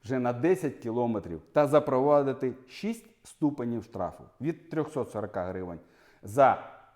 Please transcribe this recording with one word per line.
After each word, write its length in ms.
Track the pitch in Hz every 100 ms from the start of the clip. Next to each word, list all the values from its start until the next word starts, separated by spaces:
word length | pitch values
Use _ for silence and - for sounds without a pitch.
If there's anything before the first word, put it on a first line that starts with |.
вже 140 | - 131
на 140 | 123
десять 440 | 120 156 185 151 123
кілометрів 640 | 117 117 120 110 90 82 -
та 140 | 151 147
запровадити 880 | 151 147 127 139 147 139 135 131 123 -
шість 380 | - 202 226 - _
ступенів 600 | - - 151 143 120 117
штрафу. 400 | 104 98 87 - - _
Від 300 | 135 160 -
трьохсот 400 | 160 151 139 113
сорока 340 | 107 104 98
гривень 340 | 90 92 90 85 - _ _ _
за 480 | 101 113 131 98 - - -